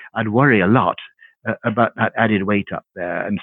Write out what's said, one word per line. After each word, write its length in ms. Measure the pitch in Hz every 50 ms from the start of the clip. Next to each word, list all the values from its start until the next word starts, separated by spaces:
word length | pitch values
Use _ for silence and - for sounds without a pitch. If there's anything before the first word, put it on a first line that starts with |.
| - - -
I'd 140 | 113 113 110
worry 320 | 107 123 143 143 117 101
a 60 | 90
lot, 300 | 95 117 131 92 87 - - - - _ _ - - _ _ -
uh, 80 | 113 110 - -
about 280 | 120 107 120 117 110 -
that 160 | - 113 - -
added 280 | - 117 107 107 95 95
weight 240 | 101 104 101 92 -
up 120 | 87 - - _ _
there. 320 | 98 87 87 85 87 90
And 140 | 95 104 -